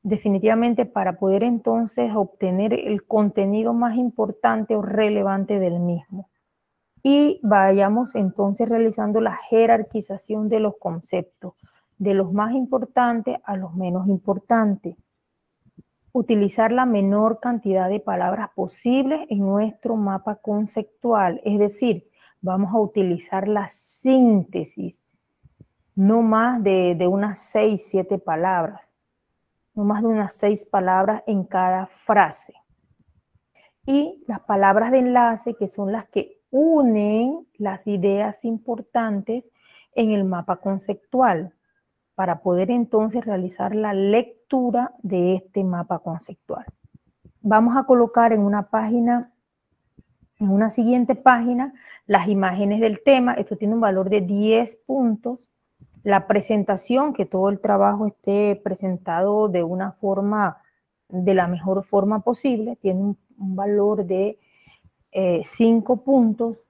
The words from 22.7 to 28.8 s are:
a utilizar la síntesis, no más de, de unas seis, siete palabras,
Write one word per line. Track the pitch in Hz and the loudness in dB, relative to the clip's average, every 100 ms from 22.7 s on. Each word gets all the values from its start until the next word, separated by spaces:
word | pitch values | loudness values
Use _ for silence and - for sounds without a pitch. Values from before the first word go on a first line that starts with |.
a | 220 | 0
utilizar | 208 214 185 170 - 190 202 | 0 0 -2 -2 -4 -6 -2
la | 208 196 | -2 -4
síntesis, | - - - 262 262 240 208 - 180 151 - 180 _ _ _ _ _ _ _ - _ _ | -14 -18 -4 2 4 6 4 0 -8 -8 -10 -12 _ _ _ _ _ _ _ -20 _ _
no | - 196 226 | 0 2 4
más | 226 220 233 247 | 2 2 0 0
de, | 202 190 180 170 | 0 2 2 0
de | 180 | 0
unas | 196 208 190 | 0 -2 -6
seis, | - 214 214 202 - | -4 0 0 0 -4
siete | 190 180 190 | -4 -2 -6
palabras, | - 160 180 185 165 202 | -4 -2 0 -2 -4 -8